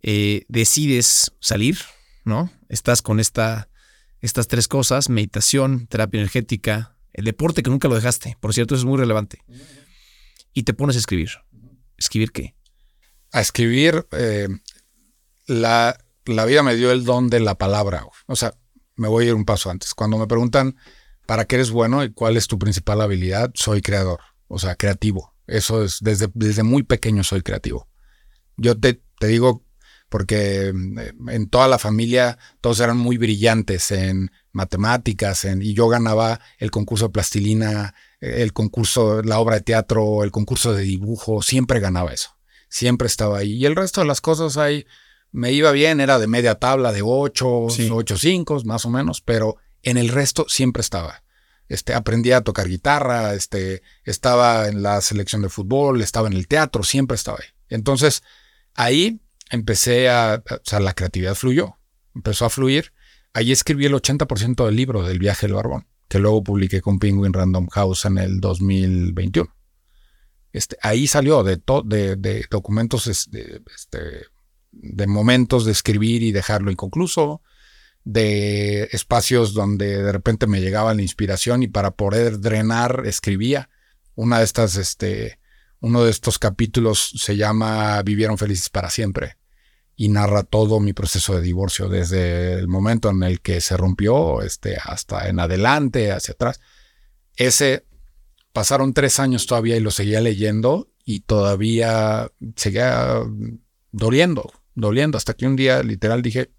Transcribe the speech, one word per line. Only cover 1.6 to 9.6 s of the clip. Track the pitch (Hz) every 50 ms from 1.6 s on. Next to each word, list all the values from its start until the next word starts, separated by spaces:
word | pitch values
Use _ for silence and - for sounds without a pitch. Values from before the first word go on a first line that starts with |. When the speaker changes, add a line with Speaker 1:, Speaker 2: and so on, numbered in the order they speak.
| 107 131 190 - - - - _ _ _ _ - _
Speaker 1:
¿no? | 110 107 123 170 180 _ _ _ _
Estás | - - - - 123 -
con | - - 107 107
esta, | 110 - _ - 110 113 113 107 104 _ _ _ _ _ _ _ _ _ - _
estas | - 113 - - 117 -
tres | - 120 113 -
cosas, | - 139 127 - 127 139 139 -
meditación, | 123 107 104 101 - 101 - - - 139 135 135 135 123 117
terapia | - - 110 110 101 95 107
energética, | 104 95 - 127 110 - 120 101 - 110 107 107 110 - _ _ - _
el | _ - 101
deporte | 113 107 - 147 170 160 -
que | 120 127
nunca | 131 135 - 143
lo | 120
dejaste, | 113 107 123 117 - - - 117 _
por | - 107
cierto, | 101 113 120 113 147
eso | 131
es | 123
muy | 127 139 135
relevante. | 131 117 110 107 104 101 - - _ - 120 127